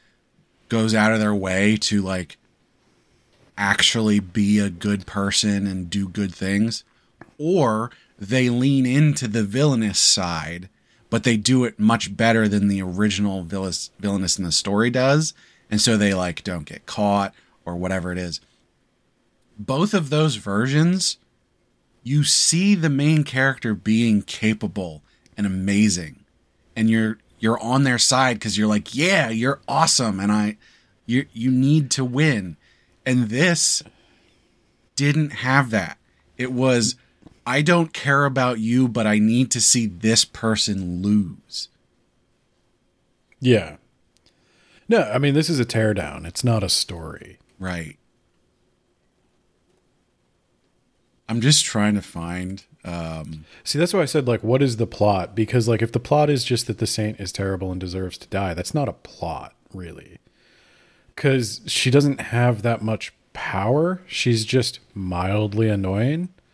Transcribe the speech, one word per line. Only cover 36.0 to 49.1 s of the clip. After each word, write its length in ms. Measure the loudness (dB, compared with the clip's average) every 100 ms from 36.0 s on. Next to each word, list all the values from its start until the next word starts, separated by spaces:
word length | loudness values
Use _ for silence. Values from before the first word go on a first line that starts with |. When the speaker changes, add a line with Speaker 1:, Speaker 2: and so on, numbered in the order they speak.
| _ _ _ -8
Speaker 1:
It 120 | -4
was, 440 | 0 2 4 2 -2 _ _ -20 _ -4
"I 140 | 0
don't 320 | 4 2 2
care 320 | -2 0 2
about 340 | 2 2 0 0
you, 280 | 0 2 2
but 180 | 2 2
I 120 | 4
need 320 | 4 4 2
to 100 | 0
see 240 | 2 2 0
this 380 | -2 0 2
person 800 | 0 -2 -2 0 -2 -4 -4 -4
lose." 640 | 2 2 0 -8 _ -14 -14 _ _ _ _ _ _ _ _ _ _ _ _ _ _ _ _ -2
Speaker 2:
Yeah. 380 | 4 4 2 -14 _ _ _ _ _ _ _ _ _ _ 0
No, 140 | 2
I 160 | 2 2
mean, 160 | 2
this 160 | 2 2
is 100 | 0
a 60 | 0
teardown. 580 | 2 2 0 -4 -8 -10
It's 160 | -2
not 200 | 0 2
a 40 | 0
story. 680 | -2 -4 -8 -12 -14 -18 -20 _ -14
Speaker 1:
Right. 400 | -10 -8 -10 -16 _ _ _ _ _ _ _ _ _ _ _